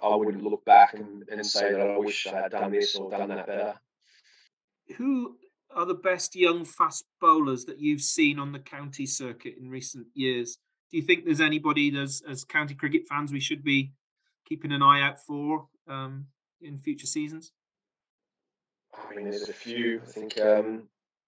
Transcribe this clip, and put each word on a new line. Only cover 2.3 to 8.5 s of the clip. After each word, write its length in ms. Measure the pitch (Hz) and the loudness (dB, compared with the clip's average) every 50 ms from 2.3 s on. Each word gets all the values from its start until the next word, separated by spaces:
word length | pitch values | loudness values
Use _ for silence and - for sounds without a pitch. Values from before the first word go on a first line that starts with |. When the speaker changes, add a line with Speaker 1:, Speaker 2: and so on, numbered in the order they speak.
| 95 95 | -4 -4
Speaker 1:
had 80 | 95 95 | -4 -4
done 220 | 104 98 98 98 | -4 -4 -2 0
this 220 | 101 101 101 101 - | 0 0 0 0 -2
or 140 | 101 98 95 | -4 -6 -6
done 200 | 104 101 101 101 | -4 -4 -4 -4
that 160 | 95 92 92 | -6 -6 -6
better. 280 | 101 101 101 101 104 104 - _ _ _ _ _ _ _ _ _ _ _ _ _ _ _ _ _ _ _ _ _ - - - | -6 -4 -4 -4 -4 -6 -8 _ _ _ _ _ _ _ _ _ _ _ _ _ _ _ _ _ _ _ _ _ -16 -10 -4
Speaker 2:
Who 380 | 247 277 269 247 240 240 - _ _ _ _ _ _ _ | -2 0 0 0 -2 -6 -10 _ _ _ _ _ _ _
are 160 | - 175 175 | -4 -4 -2
the 80 | 180 180 | -2 -2
best 420 | 175 - 190 185 180 - - - | -2 -2 -2 -2 -2 -4 -6 0
young 280 | 185 180 170 170 175 160 | 2 2 2 2 0 -6
fast 400 | 139 - - 170 151 - - - _ _ - | -4 0 0 0 0 0 -6 -14 _ _ 2
bowlers 440 | 180 - 160 156 147 135 127 120 127 | 6 6 6 6 4 0 0 -4 -6
that 140 | - - 143 | -10 -10 -4
you've 220 | 147 151 151 139 | -2 -2 0 0
seen 360 | 139 - - 170 156 143 143 143 | -2 -2 2 2 2 2 2 0
on 140 | 139 143 | -6 -8